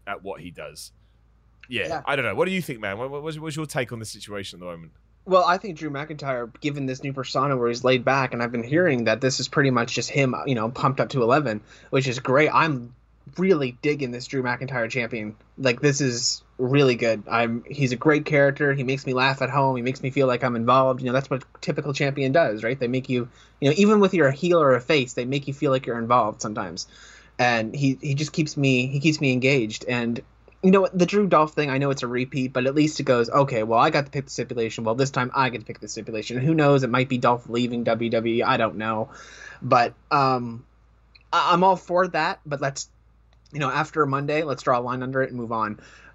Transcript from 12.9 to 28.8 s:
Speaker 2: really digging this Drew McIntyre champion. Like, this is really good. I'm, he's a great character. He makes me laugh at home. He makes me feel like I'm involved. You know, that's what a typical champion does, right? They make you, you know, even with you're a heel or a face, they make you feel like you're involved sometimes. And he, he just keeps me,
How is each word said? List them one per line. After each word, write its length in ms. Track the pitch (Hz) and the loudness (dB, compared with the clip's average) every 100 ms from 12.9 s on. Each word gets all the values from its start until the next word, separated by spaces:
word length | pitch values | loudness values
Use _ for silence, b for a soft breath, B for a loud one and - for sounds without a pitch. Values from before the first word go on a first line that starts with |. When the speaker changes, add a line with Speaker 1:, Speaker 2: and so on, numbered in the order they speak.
| - _ _ - 151 | -18 _ _ -16 -2
Speaker 2:
really 400 | 190 160 131 127 | 2 2 0 -2
digging 300 | 147 143 127 | -2 -2 -4
this 160 | 123 123 | -8 -6
Drew 160 | 139 | -4
McIntyre 480 | 123 120 131 127 117 | -4 -4 -4 -4 -4
champion. 440 | 123 113 113 107 107 _ - | -4 -4 -6 -8 -12 _ -2
Like, 240 | 131 117 | 0 2
this 220 | 147 143 | 2 2
is 400 | 135 117 - - - - | 0 0 -4 -6 -12 -6
really 360 | 127 143 135 | 0 4 4
good. 280 | 120 117 110 98 | 4 0 -2 -2
I'm, 380 | 117 117 117 - | -2 0 -4 -8
he's 260 | - 131 | -4 -2
a 40 | 123 | 2
great 300 | 156 151 147 | 2 2 2
character. 480 | 147 143 139 143 | 2 2 2 0
He 100 | 139 | 0
makes 220 | 127 139 - | -2 -4 -2
me 80 | |
laugh 260 | 127 135 135 | 0 0 0
at 80 | 127 | -2
home. 280 | 139 135 127 | 2 2 0
He 60 | |
makes 200 | 120 131 | -2 -4
me 80 | 135 | -4
feel 160 | 135 131 | 0 2
like 180 | 120 | 2
I'm 120 | 127 117 | 0 0
involved. 440 | 117 131 131 127 | 2 4 4 2
You 60 | 127 | 0
know, 80 | |
that's 160 | 127 131 | -2 -2
what 120 | 131 | -6
a 40 | - - | -8 -10
typical 320 | - 151 143 | -6 -4 -4
champion 380 | 139 139 139 131 | -2 -2 0 2
does, 300 | 135 135 107 | 2 2 0
right? 160 | 113 135 | -4 -2
They 80 | 120 | -2
make 220 | 131 127 | -2 -2
you, 220 | 123 120 b b b | -4 -4 b b b
you 80 | 139 | 0
know, 40 | 156 | 4
even 220 | 208 214 | 6 6
with 120 | 190 | 4
you're 160 | 180 139 | 4 2
a 40 | |
heel 280 | 135 180 170 | 2 2 4
or 140 | 143 | 6
a 60 | 123 | 4
face, 340 | 123 156 123 | 4 2 2
they 100 | - | -4
make 240 | 123 143 143 | -4 -4 -4
you 60 | |
feel 160 | 135 147 | -4 0
like 160 | 131 131 | 0 -2
you're 120 | 117 | -6
involved 440 | 117 123 107 113 | 2 2 2 -2
sometimes. 440 | 113 113 92 85 - B B B B - | -8 -6 -8 -10 -14 B B B B 0
And 360 | 123 117 110 | 2 2 -2
he, 240 | 143 139 131 | 0 0 0
he 140 | 147 | -2
just 200 | 139 151 | -4 -2
keeps 240 | - 151 147 | -4 -4 0
me, 300 | 139 127 | 2 2